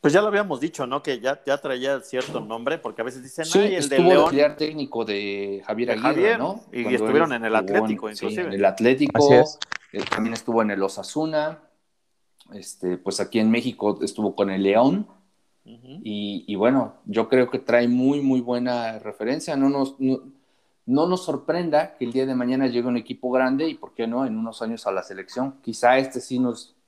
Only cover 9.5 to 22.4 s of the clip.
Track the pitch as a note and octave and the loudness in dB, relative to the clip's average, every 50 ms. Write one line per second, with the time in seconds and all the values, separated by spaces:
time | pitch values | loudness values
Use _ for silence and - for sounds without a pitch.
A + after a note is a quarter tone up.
9.5 | - - - _ - - _ _ - G2+ - - - - A2 A2+ A#2 A2+ - - | 0 -12 -12 _ -12 -14 _ _ -8 -8 -6 -4 -4 -4 -2 -4 -4 -6 -6 -2
10.5 | A#2 A2+ A2 G#2+ G2+ F#2+ G2 G2 - - G2 - - D3 D#3 D#3+ D#3 D3+ D3+ D#3 | 0 0 2 0 0 -2 -2 -4 -4 -6 -12 -8 -4 -4 -4 -2 -2 -2 -2 -2
11.5 | D#3 D#3 _ _ _ _ _ _ _ _ _ _ _ _ _ _ _ _ _ _ | -6 -10 _ _ _ _ _ _ _ _ _ _ _ _ _ _ _ _ _ _
12.5 | - G#2 F#2 - - _ - F2+ F2+ F2+ - G2 G2 - G2+ - - A2+ A2 A2 | -18 -18 -16 -16 -14 _ -4 -4 -4 -4 -4 -6 -4 -4 -4 -2 0 2 4 4
13.5 | A2 A#2 - B2+ A2+ - - G#2 G#2 G2+ - G#2 - - G#2+ G2+ G2 - G2+ G2 | 4 2 0 -2 -6 -2 0 0 0 0 -4 -6 -4 -2 -4 -4 0 0 -2 -2
14.5 | F#2+ F#2+ G2 G2 G2 A2 B2 C#3 E3 G3+ G#3+ - - _ _ _ _ _ _ _ | 0 0 2 4 4 6 6 4 4 0 -4 -6 -12 _ _ _ _ _ _ _
15.5 | _ _ _ - A2+ A#2 B2 B2+ C3+ E3+ - A2+ G#2 G#2 G#2 G2+ G2+ F#2 - - | _ _ _ -20 -20 -20 _ -20 -20 -14 -10 -8 -8 -6 -6 -6 -6 -8 -8 -6
16.5 | G#2 F#2+ G2+ A#2+ C3+ C#3 A#2+ G#2+ - - _ - G#2 A2 A2+ - - B2+ B2+ B2 | -4 2 2 4 4 4 0 -2 -6 -16 _ -4 -2 -2 0 2 4 2 2 2
17.5 | - C3 - - A#2 A#2+ A#2+ A#2+ A#2+ B2 B2+ C3 C#3+ D3 C#3 C3+ C3 B2+ A#2+ A#2+ | 0 -8 -2 2 2 4 4 4 2 2 2 2 2 2 2 2 2 2 0 -2
18.5 | B2 A#2+ B2 B2 B2 A#2+ A#2 A2+ A2+ A2 - G#2+ G#2 - A2 A2+ C3+ D#3 D#3+ - | -4 -2 -2 -2 -2 -2 -4 -6 -8 -8 -10 -12 -10 -6 -4 -4 -4 -4 -4 -4
19.5 | D#3 C#3 C3+ C#3 C#3 C#3+ C3+ C3+ - - C3+ C3 C3 C3 - C#3 - _ _ _ | -2 2 2 2 2 2 -2 -4 -4 -2 0 0 0 -2 -4 -14 -20 _ _ _
20.5 | _ _ _ _ _ _ _ - B2+ C#3+ D#3 F3 F#3 F3+ F3+ - D3 D3 - - | _ _ _ _ _ _ _ 0 2 2 2 2 0 -2 -2 -4 -6 -6 -4 -4
21.5 | D#3 E3+ F3 E3+ D3 D3 E3 - - - B2+ A#2+ A#2 C3 C3 C3+ C3 B2+ | -2 -2 -2 2 2 2 0 0 -4 -8 -8 -4 -2 -2 -2 0 0 -2